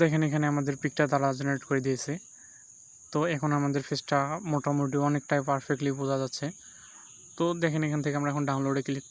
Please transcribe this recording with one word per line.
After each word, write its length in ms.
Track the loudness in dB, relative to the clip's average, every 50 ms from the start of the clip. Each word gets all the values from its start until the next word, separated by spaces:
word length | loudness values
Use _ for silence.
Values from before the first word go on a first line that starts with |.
| 4
দেখেন 180 | 4 4 4 2
এখানে 240 | 2 2 2 2 2 0
আমাদের 220 | 0 0 -2 -2
পিকটা 280 | -2 -4 -4 0 0 0 2 2
তারা 160 | 2 2 2 0 0
জেনারেট 240 | -2 -2 -2 -2 -2 0
করে 120 | 0 0 2
দিয়েছে। 260 | 0 -2 -2 -2 -6 -8 -8 -10 -16 -20 -20 -20 -20 -20 -20 -20 -20 -20 -20 -20 -20 -20 -20 -12 -4 -2
তো 60 | 0 0 0 0
এখন 160 | 0 0 0 2 2
আমাদের 240 | 2 0 0 -2 -2 -4
ফেসটা 300 | -4 -4 -2 0 2 2 2 0 -4 -6 -4 -2 -2
মোটামুটি 440 | 0 0 0 0 2 0 0 2 2 2 2
অনেকটাই 320 | 2 0 0 0 0 0 2 2
পারফেক্টলি 420 | 0 0 0 0 -2 0 0 -2
বোঝা 260 | -2 -2 -2 -2 0 0 -2
যাচ্ছে। 240 | -4 -6 -6 -6 -8 -8 -10 -18 -20 -20 -20 -20 -20 -20 -20 -20 -20 -20 -20 -20 -12 -4
তো 80 | -2 0 0 0 0 0
দেখেন 180 | 0 0 0 0
এখান 140 | 0 0 -2 -2
থেকে 140 | -2 -2
আমরা 140 | 0 0 0 0
এখন 120 | 0 0
ডাউনলোডে 380 | 0 0 0 0 0 0 -2 -2
ক্লিক 240 | -2 -4 -6 -6 -6